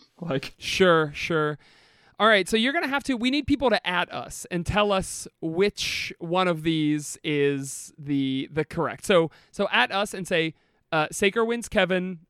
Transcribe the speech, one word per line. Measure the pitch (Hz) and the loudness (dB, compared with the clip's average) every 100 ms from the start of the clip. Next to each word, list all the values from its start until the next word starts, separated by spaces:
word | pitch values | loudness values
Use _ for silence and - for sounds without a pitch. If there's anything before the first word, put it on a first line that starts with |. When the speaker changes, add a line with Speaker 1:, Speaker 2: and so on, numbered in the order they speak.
| _ _ | _ _
Speaker 1:
Like | 165 160 - - | -6 -4 -6 -12
Speaker 2:
Sure, | - - 185 165 156 147 | -6 4 6 6 2 -4
sure. | - 160 151 147 _ _ _ _ _ - | -2 -2 -2 -4 _ _ _ _ _ 0
All | 214 | 4
right, | 208 180 | 4 4
so | 220 | 2
you're | 240 | 2
gonna | 320 311 | 0 -2
have | 277 - | -4 -2
to, | 247 | 0
we | 254 | 0
need | 285 262 | 0 0
people | 277 262 | 0 2
to | 208 170 | 2 0
at | 180 175 | -2 -2
us | 135 - - - | -6 -10 -14 -6
and | 175 170 | -4 0
tell | 202 208 | 2 2
us | 190 180 - - _ | 2 -2 -10 -14 _
which | 165 165 202 - - - - - | -6 0 0 0 -6 -4 -8 -10
one | 170 180 185 | -2 0 2
of | 160 | 0
these | 160 160 151 151 147 - | 0 2 2 0 -4 -8
is | 160 147 143 139 135 - - - | -4 0 2 0 -6 -10 -16 -16
the, | 143 143 135 131 - | -4 -2 0 -4 -4
the | 151 | -6
correct. | 151 170 139 110 | -4 -4 -4 -6
So, | - 185 165 - _ | 2 4 4 -4 _
so | - 202 | -6 0
at | 214 247 | 2 2
us | 196 214 | 0 -4
and | - 175 | -6 -2
say, | 175 160 - _ _ _ | 0 0 -6 _ _ _
uh, | 160 156 | -2 0
Saker | - 202 233 | 2 0 2
wins | 226 233 214 | 0 -2 -2
Kevin | 214 180 185 185 175 _ | 0 2 2 -2 -8 _